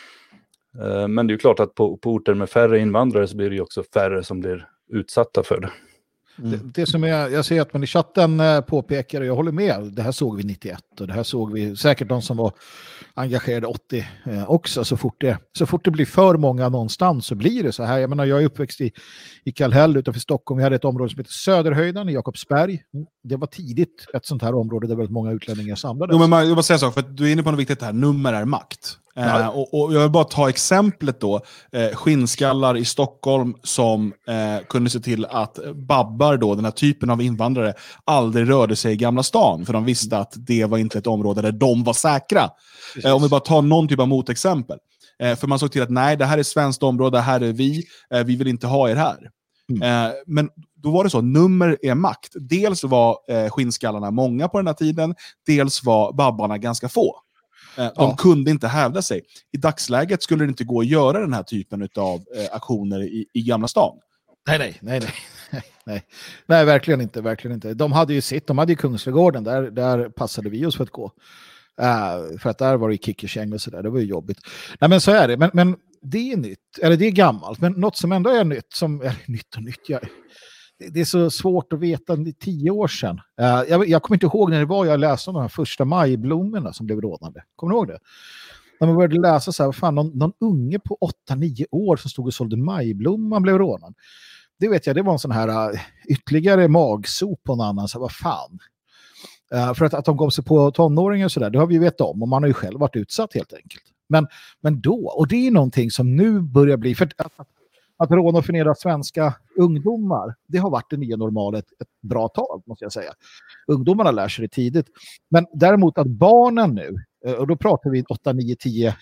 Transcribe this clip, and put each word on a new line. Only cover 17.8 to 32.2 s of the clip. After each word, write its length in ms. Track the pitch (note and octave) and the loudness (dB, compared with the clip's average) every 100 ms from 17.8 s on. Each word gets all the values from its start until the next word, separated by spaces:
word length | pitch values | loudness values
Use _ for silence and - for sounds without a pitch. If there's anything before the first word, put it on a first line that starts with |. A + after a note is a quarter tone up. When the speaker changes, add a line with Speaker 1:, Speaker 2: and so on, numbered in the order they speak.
Speaker 2:
här. 160 | A2+ C3 | -2 -2
Jag 120 | C3 | 0
menar, 140 | C#3+ | 0
jag 180 | C#3 C#3 | 0 2
är 40 | D3+ | 2
uppväxt 340 | - C#3 - | 0 -8 -6
i, 120 | B2 - - - - - | -6 -6 -18 -20 -20 -12
i 80 | - | -10
Kallhäll 440 | - C3+ B2+ D#3 C#3+ | -2 2 4 4 4
utanför 240 | C3 A#2 | -2 -6
Stockholm. 380 | - C#3 - C3 | -4 -6 -4 0
Vi 60 | |
hade 120 | C3+ C3 | 0 0
ett 80 | |
område 260 | C#3+ B2+ B2 | -2 -2 -4
som 80 | - | -6
heter 140 | A2 | -12
Söderhöjden 760 | - - F#3 D#3+ C#3+ E3+ F#3 G3 | -6 0 2 2 0 0 -4 -4
i 40 | |
Jakobsberg. 720 | C3+ B2 - - C#3+ F3+ F3 - C#3+ D#3 _ | -4 -6 -10 -2 0 0 -4 -12 -14 -14 _
Det 140 | B2 C3+ | -10 -8
var 100 | C#3+ | -8
tidigt 600 | - D#3 A#2+ E3+ _ - | -12 -8 -2 -2 _ -10
ett 120 | - - | -10 -6
sånt 160 | C#3 | -6
här 120 | A#2 | -2
område 320 | B2+ A2 A2+ A2+ | -2 -4 -6 -4
där 100 | A2+ | -4
väldigt 160 | G#2+ | -4
många 200 | A2+ A2 | -6 -6
utlänningar 440 | A2+ - G#2+ G#2 G#2 | -6 -8 -8 -8 -8
samlades. 380 | C#3 A#2+ F3+ | -10 -8 2
Speaker 3:
Jo, 40 | E3 | 4
men 120 | E3 | 6
man, 80 | E3 | 6
jag 80 | D#3+ | 4
vill 80 | E3 | 2
bara 60 | |
säga 120 | D#3 | 4
en 60 | E3 | 2
sak, 140 | C3 | 2
för 60 | A#2+ | -2
att 160 | C3 C3+ | -6 -2
du 120 | D3 | 0
är 40 | |
inne 100 | D#3 | 2
på 80 | D#3+ | 0
något 100 | D3 | -2
viktigt 220 | C3+ C#3 | -2 -4
här. 100 | A#2 | -4
Nummer 400 | G#2+ C#3+ C#3+ C3+ | 0 2 2 0
är 120 | A2 | -2
makt. 540 | A2+ D3 - - - - _ | -2 -4 -8 -16 -16 -18 _
Speaker 2:
Ja. 260 | - A#2+ A2+ | -4 0 0
Speaker 3:
Eh, 80 | A2+ | 0
och, 260 | B2+ C3+ D3+ | -4 -4 -2
och 140 | D3 | 2
jag 60 | D3+ | 4
vill 100 | D3+ | 4
bara 140 | D#3+ | 4
ta 240 | D#3 - C#3 | 2 2 0
exemplet 720 | C3 - F#3+ G#3 - C#3+ B2 | 0 2 4 4 0 -4 -2
då, 200 | G#2 G2+ - - _ | -2 -2 -4 -18 _
eh, 160 | B2 A2+ G#2 | -2 -2 0
skinnskallar 800 | - D3+ | 2 2